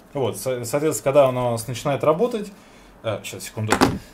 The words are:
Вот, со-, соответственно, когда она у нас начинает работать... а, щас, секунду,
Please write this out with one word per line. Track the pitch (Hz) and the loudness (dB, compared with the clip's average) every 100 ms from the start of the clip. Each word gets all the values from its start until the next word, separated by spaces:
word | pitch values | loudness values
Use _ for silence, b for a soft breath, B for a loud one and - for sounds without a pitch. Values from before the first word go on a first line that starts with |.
| - | -12
Вот, | 143 127 - | -4 -4 -4
со-, | 131 127 113 | -4 -4 -2
соответственно, | 143 156 151 | 0 0 0
когда | 143 117 131 | 2 6 6
она | 123 123 | 4 0
у | |
нас | 117 110 | -2 -4
начинает | 120 151 131 | -6 -2 0
работать... | 139 160 240 233 190 B B B B B | 2 2 2 -2 -8 B B B B B
а, | 113 101 | -6 -6
щас, | - 98 | -8 -12
секунду, | - - 107 - - 190 - | -12 -6 -2 2 2 0 -8